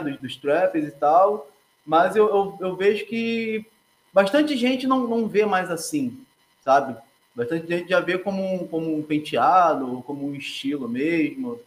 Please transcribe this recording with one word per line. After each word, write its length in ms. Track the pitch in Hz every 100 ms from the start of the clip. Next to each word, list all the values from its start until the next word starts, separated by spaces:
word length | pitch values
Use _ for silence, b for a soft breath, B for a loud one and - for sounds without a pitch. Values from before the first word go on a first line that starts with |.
dos, 160 | 151 135
dos 180 | 127 -
trappers 520 | 143 156 185 170 151
e 20 |
tal, 580 | 143 147 165 202 214 - _ _ _
mas 300 | 147 160 185
eu, 140 | 208 214
eu, 300 | 196 190 -
eu 160 | 185 180
vejo 300 | 202 208 -
que 580 | 226 226 226 226 220 214 _ _ _ _
bastante 420 | 190 196 285 302 262
gente 300 | 247 262 262
não, 200 | 262 233
não 200 | 233 214
vê 200 | 185 214
mais 240 | 185 175
assim, 520 | 165 - 151 127 - - _ _ _
sabe? 320 | 135 139 131 117 - _ _
Bastante 320 | 120 120 165 165
gente 220 | 175 175
já 120 | 180
vê 180 | 170 185
como 240 | 196 196
um, 240 | 190 185 170
como 280 | 165 160
um 80 | 156
penteado, 1000 | 151 151 151 123 139 185 165 139 127 123 135
como 200 | 139 143
um 80 |
estilo 520 | 143 - - 135 143 120
mesmo. 680 | 123 156 170 143 135 123 117